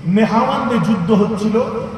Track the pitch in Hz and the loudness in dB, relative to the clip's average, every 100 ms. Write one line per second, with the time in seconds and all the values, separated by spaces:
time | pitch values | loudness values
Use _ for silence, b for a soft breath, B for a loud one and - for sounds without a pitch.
0 | - 196 220 220 262 277 240 233 160 208 | 2 2 2 2 0 -2 -2 -2 0 0
1 | 170 208 208 214 214 220 269 226 262 | 2 2 2 0 0 0 -2 -4 -8